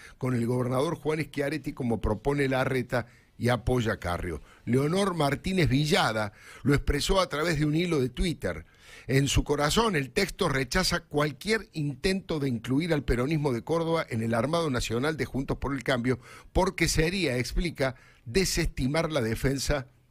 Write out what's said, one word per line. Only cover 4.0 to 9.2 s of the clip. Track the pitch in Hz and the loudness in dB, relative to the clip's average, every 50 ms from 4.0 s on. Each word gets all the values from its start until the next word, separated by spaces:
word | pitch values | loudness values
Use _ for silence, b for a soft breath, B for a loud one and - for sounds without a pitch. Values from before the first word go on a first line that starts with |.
Carrió. | - 87 87 85 85 87 80 76 B B B B B | -2 -4 -4 -4 -4 -6 -6 -8 B B B B B
Leonor | - 120 135 143 151 175 196 202 196 175 | 0 2 2 2 2 2 2 0 0 0
Martínez | 160 147 139 - 117 - 185 190 185 156 113 | 0 0 0 0 -2 -4 -2 0 2 2 4
Villada | 123 139 151 151 190 190 160 123 110 110 107 101 B B B B B B B | 4 2 2 4 4 4 4 2 0 0 -2 -4 B B B B B B B
lo | 127 143 | 2 2
expresó | 131 - - 147 143 - - 190 190 | 2 2 0 0 0 2 2 2 2
a | 180 175 | 2 2
través | 147 147 160 175 160 143 | 0 -2 0 0 2 2
de | 151 | 2
un | 151 151 | 2 2
hilo | 165 180 175 165 139 | 0 0 0 0 0
de | 127 127 | 0 0
Twitter. | - 175 190 170 151 - - 92 - 80 - B B B B B B B B | 0 -2 -2 -2 -2 -2 -4 -6 -6 -6 -10 B B B B B B B B
En | B 131 135 | B 2 2